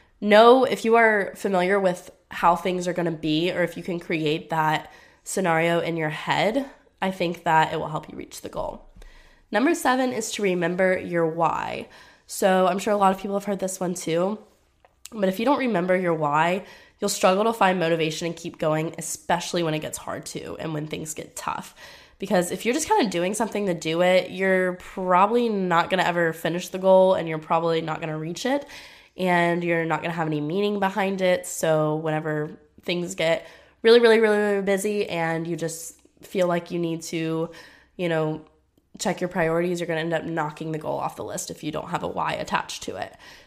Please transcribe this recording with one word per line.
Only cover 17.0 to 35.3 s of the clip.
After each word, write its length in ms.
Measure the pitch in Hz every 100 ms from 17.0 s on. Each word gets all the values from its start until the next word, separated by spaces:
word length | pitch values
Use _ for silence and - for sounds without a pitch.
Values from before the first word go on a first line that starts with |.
you'll 80 | 202
struggle 360 | - 190 190
to 80 | 226
find 260 | 220 190 185
motivation 480 | 165 165 160 156 170
and 100 | 170
keep 220 | 165 -
going, 360 | 160 156 165 -
especially 640 | - - - 175 - 175
when 120 | 165
it 40 | 156
gets 180 | - -
hard 280 | - 107 -
to 300 | - - -
and 160 | 160
when 120 | 151 156
things 280 | 170 156
get 220 | - - -
tough. 380 | - - - - - - - -
Because 320 | 196 190 180
if 140 | 185
you're 100 | 220
just 140 | 302 320
kinda 200 | 427 220
doing 260 | 175 185
something 320 | 208 214 208 202
to 80 |
do 280 | - 160 165
it, 280 | 180 185 -
you're 440 | 185 190 185 180
probably 760 | 180 - 196 185 180 208 240 233
not 400 | 202 180 170 165
gonna 140 | 180
ever 300 | 170 175 165
finish 360 | 160 165 175 -
the 100 | 185
goal 360 | 190 190 185
and 140 | 185 165
you're 100 | 156
probably 420 | - 165 165 165
not 200 | 160 156
gonna 180 | 160 156
reach 260 | 160 175
it 220 | 254 285 - - - - - -
and 460 | 185 175 170 170
you're 220 | 175 165
not 180 | 160 156
gonna 120 | 170
have 120 | 165 156
any 140 | 151
meaning 400 | 147 190 208 208
behind 400 | 190 202 190 190
it. 260 | 185 180 -
So 500 | - 165 156 151 156
whenever 540 | 160 156 156 151 156 - _ -
things 320 | - 175 175
get 320 | 190 165 165 - - - _
really, 180 | 226 240
really, 180 | 233 226
really, 180 | 214 208
really 260 | 208 196
busy 460 | 196 196 208 208 -
and 380 | 170 165